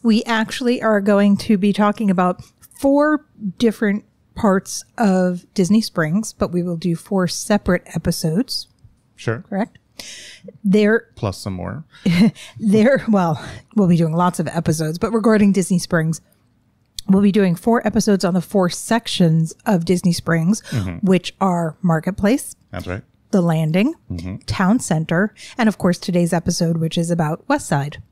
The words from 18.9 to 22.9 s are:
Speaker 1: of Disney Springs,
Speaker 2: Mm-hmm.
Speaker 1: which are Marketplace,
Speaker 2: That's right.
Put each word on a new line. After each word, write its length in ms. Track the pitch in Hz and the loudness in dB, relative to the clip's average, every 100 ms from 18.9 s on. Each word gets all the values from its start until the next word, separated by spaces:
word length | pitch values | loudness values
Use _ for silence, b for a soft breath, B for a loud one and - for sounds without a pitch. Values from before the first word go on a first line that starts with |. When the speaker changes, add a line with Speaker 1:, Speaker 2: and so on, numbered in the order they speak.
| 226 - - 175 160 160 - - | -2 -2 0 2 4 0 -4 -2
Speaker 1:
of 200 | 190 170 | -2 0
Disney 280 | 180 180 | 0 0
Springs, 480 | 170 - 165 165 220 - | -2 -2 -2 0 -2 -2
Speaker 2:
Mm-hmm. 340 | 120 95 85 185 | -4 -4 -4 0
Speaker 1:
which 280 | 180 - _ | 0 0 _
are 360 | 190 175 165 156 | -2 0 -4 -4
Marketplace, 720 | 180 160 170 202 196 277 - - _ | 0 0 -2 -2 0 0 -4 -18 _
Speaker 2:
That's 160 | 92 | -12
right. 160 | 92 | -8